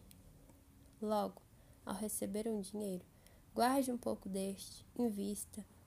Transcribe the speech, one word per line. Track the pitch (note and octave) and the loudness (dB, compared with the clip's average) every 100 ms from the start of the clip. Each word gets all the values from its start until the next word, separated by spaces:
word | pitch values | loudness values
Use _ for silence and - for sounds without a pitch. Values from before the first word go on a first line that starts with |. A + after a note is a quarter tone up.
| - - - - - - - - - - | -20 -20 -20 -20 -20 -20 -20 -20 -20 -6
Logo, | G#3+ G#3+ G3 F#3 - - - - | 2 4 2 -2 -18 -20 -20 -12
ao | - G3 | -6 -2
receber | G#3+ - G3+ G3+ A3+ | -2 -2 -2 0 0
um | G#3+ | -2
dinheiro, | F#3+ G#3 G3+ F#3 - - - - - - | -2 -4 -4 -4 -8 -20 -20 -20 -6 4
guarde | A#3 C#4 C4 | 6 6 4
um | A#3+ | 2
pouco | A3+ G#3+ G3 | 0 -2 -2
deste, | F#3+ F#3+ G3 - - - - | -2 -2 -4 -10 -14 -12 0
invista, | A#3+ G3+ G3+ G3+ - - G3 - | 0 2 -2 -2 -6 -10 -12 -16